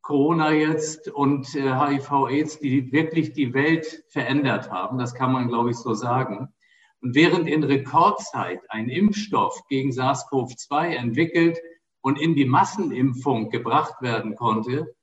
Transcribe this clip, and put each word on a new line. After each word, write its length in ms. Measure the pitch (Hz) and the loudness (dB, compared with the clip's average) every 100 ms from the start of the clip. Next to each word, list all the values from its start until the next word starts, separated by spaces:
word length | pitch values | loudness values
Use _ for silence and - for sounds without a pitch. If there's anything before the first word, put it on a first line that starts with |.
Corona 500 | - 143 147 165 156 | 0 2 4 4 4
jetzt 560 | 156 156 156 - - 135 | 2 2 0 -4 -8 -10
und, 460 | 143 143 143 127 | 0 2 2 -2
äh, 160 | 139 135 | -2 0
H-I-V-Aids, 880 | 131 143 139 135 139 131 143 151 - | 2 2 0 0 0 2 0 -2 -4
die 340 | 143 135 123 | 0 0 2
wirklich 400 | 147 156 165 - | 0 2 0 -2
die 220 | - 127 | -2 -2
Welt 480 | 131 151 160 - - _ | 2 2 0 -2 -14 _
verändert 600 | 147 123 139 131 104 - | -6 0 0 2 -2 -4
haben. 280 | 92 95 127 | -6 -4 -4
Das 160 | 120 | -6
kann 180 | - 127 | -2 0
man, 160 | 131 120 | 0 0
glaube 220 | 117 120 | 0 0
ich, 60 | 117 | -2
so 180 | 120 | -4
sagen. 540 | 107 123 127 131 - 139 _ _ _ _ _ | -4 0 -2 -2 -6 -10 _ _ _ _ _
Und 140 | 127 | 0
während 340 | 127 175 180 160 | 4 4 4 2
in 160 | 156 | 0
Rekordzeit 960 | 139 139 - - - - - 123 90 90 - | 2 0 2 4 4 2 -6 -6 -6 -8 -10
ein 220 | 110 117 | -8 -4
Impfstoff 720 | 151 202 202 - 127 92 - - | 2 2 2 -2 0 0 -4 -4
gegen 220 | 135 135 | -2 -2
sars 360 | 123 131 131 - | 0 0 -2 -2
cov 260 | 135 117 117 | -2 -2 -10
zwei 380 | - 143 170 | -4 -2 -2
entwickelt 640 | 139 120 120 165 175 165 165 - - _ _ | -2 -2 0 2 4 2 2 -10 -20 _ _
und 180 | - 147 | -2 0
in 140 | 165 | 2
die 100 | 143 | 2
Massenimpfung 1040 | 127 151 190 - 165 123 135 123 143 117 107 | 4 4 2 0 -4 0 0 0 -2 0 -2
gebracht 460 | 117 117 143 147 - | -4 0 0 0 -6
werden 340 | 127 110 107 101 | -4 -4 -6 -4
konnte 580 | 117 110 117 135 165 _ | -2 0 -2 -4 -6 _